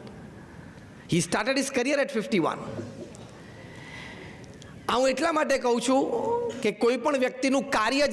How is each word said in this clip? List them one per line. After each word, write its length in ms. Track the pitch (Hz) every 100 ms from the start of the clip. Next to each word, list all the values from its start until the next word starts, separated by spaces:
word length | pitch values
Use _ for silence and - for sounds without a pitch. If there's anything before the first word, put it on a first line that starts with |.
| - - - - - - - - - - -
he 120 | 165
started 360 | - 214 220 269
his 120 | 269
career 300 | 247 247 285
at 120 | 262
fifty-one. 500 | 220 - 196 147 101 - - - - - - - - - - - - - - - - - - - - - - -
આ 100 | 226
હું 60 | 262
એટલા 200 | 262 330 311
માટે 180 | 262 269 240
કહું 140 | 240
છું 200 | - 262 - - - 480 233 -
કે 80 | 214 196
કોઈ 160 | 233 254 302
પણ 160 | 277 254
વ્યક્તિનું 380 | 254 269 269 269 247
કાર્ય 320 | 220 269 285